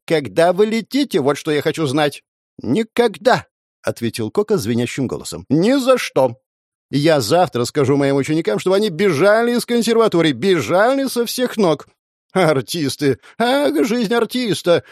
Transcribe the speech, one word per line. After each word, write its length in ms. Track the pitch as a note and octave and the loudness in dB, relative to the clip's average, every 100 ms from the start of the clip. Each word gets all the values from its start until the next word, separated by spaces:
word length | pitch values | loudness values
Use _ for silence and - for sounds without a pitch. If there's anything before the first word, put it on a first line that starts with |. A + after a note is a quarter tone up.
| - | -4
Когда 440 | D#3+ B2 F#2+ E3+ | -2 -2 2 2
вы 140 | F3+ G#3+ | 4 0
летите, 540 | A3+ F#3+ C4+ C#4 F3+ | 0 -4 -4 -2 0
вот 180 | C3+ C#3+ | 0 -2
что 140 | - | -2
я 100 | D3 | -2
хочу 240 | D#3 D3+ D3+ | -2 -2 -2
знать». 380 | C#3+ D3 - _ _ _ - | 0 -2 -4 _ _ _ -12
«Никогда!» — 840 | F#2+ C#3+ A3+ - A#3+ - A#3+ F3+ - _ _ _ | -4 -2 -2 -2 -2 0 0 0 -2 _ _ _
ответил 480 | - - A#2 A#2 A2 | -8 -6 -6 -6 -4
Кока 260 | - G#3 G3+ | -2 0 -2
звенящим 480 | G2+ A#2+ A#2+ - B2 | 0 -2 -2 -4 -6
голосом. 400 | B1+ - E2 F2 | -6 -10 -14 -2
«Ни 300 | D3+ G3+ C#4 | 0 2 2
за 200 | B3+ B3 | 2 0
что!» 360 | - D3+ C3 A#2 _ _ _ _ _ | 0 0 0 -2 _ _ _ _ _
«Я 280 | C3+ D3+ D3+ | 0 2 2
завтра 460 | A2 E3 F3 A#2+ A#2+ | 2 2 2 0 -4
скажу 300 | D3+ B2+ C#3+ | -2 0 2
моим 200 | C#3 C#3 | 2 0
ученикам, 420 | C3+ D#3 E3 G#3 | -2 -2 -2 -4
чтобы 160 | F#3 | 0
они 140 | G3 G#3+ | 0 0
бежали 680 | D#3 G3+ C#3+ G3 G#3+ A#3+ A#3+ | 0 0 2 2 4 2 -2
из 80 | |
консерватории, 680 | - A#3+ A3+ A3+ A3 F3 D#3+ | -2 -2 0 2 2 2 0
бежали 760 | A#2+ G3 F3 G#2+ F3 A3+ C4+ C4+ | 0 0 0 2 2 2 2 -2
со 180 | A#3+ | -4
всех 320 | A#3 - B3 - | -4 -4 -4 0
ног. 300 | F#3 D3+ - _ _ _ _ | 0 0 -6 _ _ _ _
Артисты! 880 | F#3+ E3 C3+ A#2 F3 C#3 - C#3+ A#2+ - - | 0 2 0 -2 -4 -4 -2 -2 -2 -6 -4
Ах, 460 | A#3+ C#4 C#4+ D4+ | 0 0 0 0
жизнь 280 | C4 A#3+ G3 | 0 0 0
артиста! 680 | A#3 A3 B3 A#3+ E3 F3 E3 - | 0 -2 -4 -4 -2 0 0 0